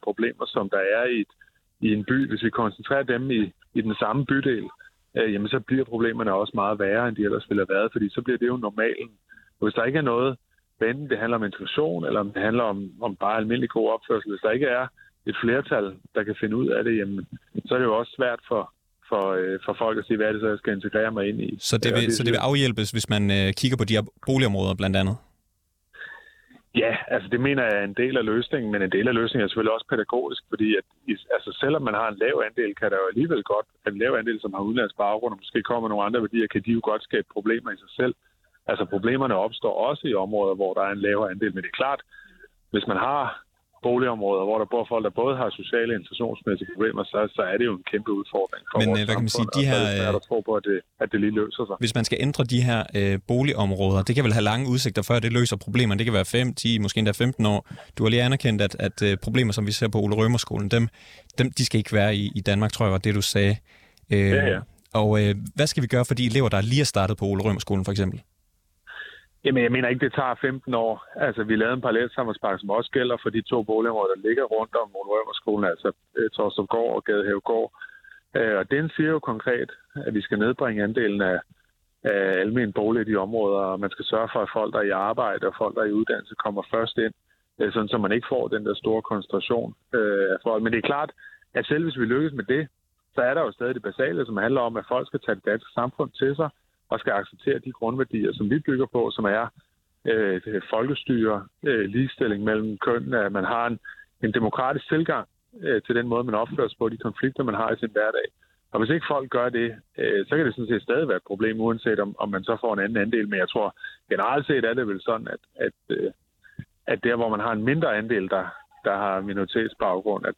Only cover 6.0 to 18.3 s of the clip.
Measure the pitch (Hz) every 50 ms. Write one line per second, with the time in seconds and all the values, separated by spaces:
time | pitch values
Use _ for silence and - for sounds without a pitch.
6 | 117 117 113 117 113 104 95 98 104 104 - 107 98 101 107 104 101 98 101 117
7 | 120 120 110 107 104 101 113 113 - - 104 101 95 - 98 98 107 113 - 113
8 | 107 98 - - 123 127 123 113 120 120 127 127 113 104 104 107 110 113 - -
9 | 120 117 110 _ _ _ - - - _ _ _ - 107 - 120 117 127 135 160
10 | 151 127 117 120 127 135 127 - _ _ _ _ _ _ _ _ 117 113 123 139
11 | 151 135 120 104 110 117 120 113 110 101 92 - 95 90 - - 151 160 175 170
12 | - 139 113 107 101 101 101 98 101 110 113 123 120 110 101 98 98 95 80 -
13 | 117 113 98 - 98 101 107 113 107 110 117 127 127 - - 113 110 107 110 113
14 | - - 113 107 101 107 101 95 - 110 113 127 147 135 123 123 131 127 - _
15 | - - _ _ _ - 107 - - 113 120 135 135 - 151 113 104 98 92 -
16 | - - - 113 104 104 104 - - 107 107 120 131 135 123 113 110 117 113 107
17 | 98 98 101 95 - - - - - _ - - - - 123 127 127 117 107 110
18 | 120 - - - 131 123